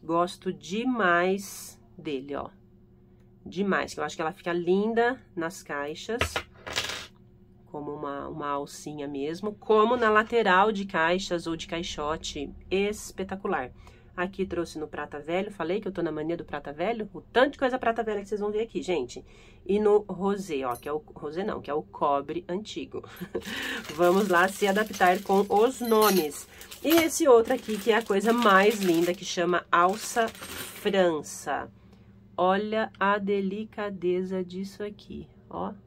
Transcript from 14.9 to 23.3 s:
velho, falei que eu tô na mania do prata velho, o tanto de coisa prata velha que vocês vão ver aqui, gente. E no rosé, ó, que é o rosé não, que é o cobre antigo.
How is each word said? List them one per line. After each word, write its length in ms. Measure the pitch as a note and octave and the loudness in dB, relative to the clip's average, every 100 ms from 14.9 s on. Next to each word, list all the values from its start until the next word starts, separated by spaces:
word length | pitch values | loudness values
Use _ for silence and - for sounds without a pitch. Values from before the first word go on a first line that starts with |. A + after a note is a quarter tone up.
| D3 D3 D3 | -8 -8 -10
velho, 320 | C#3+ F3+ G3+ | -4 -2 -2
falei 300 | - D#3+ G3 | -6 -4 -2
que 80 | G#3 | -4
eu 20 | |
tô 100 | F#3+ | -4
na 80 | E3 | -4
mania 280 | D#3 D#3 E3 | -4 -4 -6
do 80 | D#3+ | -6
prata 260 | D3 C#3+ | -10 -10
velho, 380 | D3 F#3 A#3 G#3 | -6 -4 -4 -8
o 60 | E3 | -12
tanto 320 | - A3+ C#4 | -2 2 2
de 60 | - | 2
coisa 200 | B3+ B3+ | -2 0
prata 240 | A#3 A3+ | -2 -2
velha 200 | A3 G#3 | -2 -4
que 80 | G3 | -4
vocês 100 | G#3 | -4
vão 100 | G#3 | -2
ver 120 | G#3 | -2
aqui, 200 | A3+ F3+ | -4 -6
gente. 440 | C#3 E3+ B2 - - - - - - | -2 -2 -2 -10 -18 -20 -20 -20 0
E 120 | G3+ | 2
no 280 | G#3 G#3 G#3 | 6 4 2
rosé, 580 | F3+ G3 G3+ F#3+ C#3+ C3 | -2 -2 -2 -4 -4 -4
ó, 80 | |
que 140 | A#2 - | -6 -6
é 60 | |
o 60 | D3+ | -6
rosé 440 | - - D3+ D#3 | -8 -12 -8 -6
não, 160 | G3+ C3 | -4 -6
que 100 | A#2 | -4
é 40 | |
o 100 | D3 | -6
cobre 640 | D3+ - D#3 C#3 C#3+ D#3+ - | -6 -2 2 2 -2 -8 -6
antigo. 560 | F3+ G#3+ - C3+ - - - F#3 | -8 -6 -10 -10 -12 -14 -14 -10